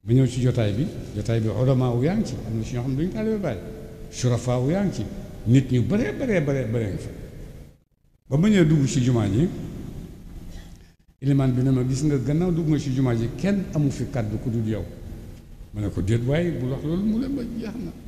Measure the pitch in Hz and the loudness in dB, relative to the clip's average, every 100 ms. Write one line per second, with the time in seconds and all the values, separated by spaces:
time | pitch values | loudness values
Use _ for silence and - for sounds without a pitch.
0 | 98 123 127 127 123 120 107 101 185 - | 4 4 4 2 2 2 0 0 -2 -4
1 | - 104 101 117 110 101 127 127 127 120 | -8 -6 0 0 0 2 2 4 2 2
2 | 143 214 196 110 - 110 110 123 120 135 | 2 2 -2 -4 -4 -4 -4 -4 -2 -2
3 | 175 220 220 214 175 98 85 - - - | -2 -2 -2 -2 -2 -4 -8 -12 -14 -14
4 | - - 123 120 123 123 131 185 196 - | -12 -2 0 0 0 0 2 2 0 -2
5 | 104 - - - 107 131 - 123 107 208 | -6 -8 -12 -6 4 4 6 2 2 2
6 | - - 262 190 143 135 117 117 107 82 | 0 -2 0 0 2 0 0 -2 -2 -4
7 | - - - - - - - - _ _ | -8 -12 -14 -14 -16 -16 -18 -20 _ _
8 | _ _ _ 139 208 202 151 156 135 139 | _ _ _ 2 6 6 6 6 4 2
9 | 123 120 104 101 175 - - - - - | 4 4 4 2 2 0 -10 -10 -10 -12
10 | - - - - - - - - - _ | -14 -16 -16 -14 -14 -14 -16 -20 -20 _
11 | _ _ 135 139 131 123 135 127 127 131 | _ _ 2 4 4 2 2 2 2 0
12 | 151 139 123 151 185 165 160 147 135 127 | 2 2 2 2 2 2 2 2 2 2
13 | 131 117 113 - 190 202 175 156 143 - | 2 2 0 0 0 0 0 0 0 0
14 | 117 127 104 107 131 113 110 104 87 - | -4 -2 -2 -2 -2 -2 -2 -2 -6 -10
15 | - - - - - - - 104 101 - | -14 -12 -14 -16 -18 -18 -12 -6 -4 -2
16 | 92 117 120 151 175 135 127 131 147 175 | 0 2 2 2 0 -2 -4 -4 -2 0
17 | 214 220 269 277 233 226 220 233 175 - | 0 0 -2 -4 -6 -6 -8 -8 -10 -12